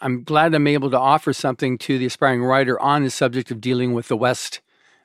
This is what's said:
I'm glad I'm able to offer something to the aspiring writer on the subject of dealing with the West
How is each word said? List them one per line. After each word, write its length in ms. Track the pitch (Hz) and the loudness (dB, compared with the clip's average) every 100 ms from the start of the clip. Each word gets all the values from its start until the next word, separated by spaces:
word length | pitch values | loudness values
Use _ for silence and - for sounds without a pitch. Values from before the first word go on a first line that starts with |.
I'm 220 | 131 123 | -6 -6
glad 280 | 120 151 165 | 0 2 2
I'm 120 | 156 147 | 2 2
able 240 | 147 135 | 2 0
to 80 | 123 | 0
offer 340 | 135 151 - | 2 2 0
something 460 | 131 139 123 135 123 | -2 -4 -2 -2 -4
to 200 | - 135 | -2 -2
the 80 | 127 | -2
aspiring 360 | - 139 123 | 0 0 2
writer 380 | 127 135 131 120 | 2 2 2 0
on 240 | 139 147 | 2 2
the 60 | 131 | 0
subject 420 | - 131 127 120 | 0 -2 -2 -6
of 80 | 113 | -6
dealing 320 | 123 123 123 | -2 0 0
with 160 | 120 - | -2 -2
the 80 | 113 | 0
West 440 | 123 127 - - _ _ _ _ | 0 0 -6 -12 _ _ _ _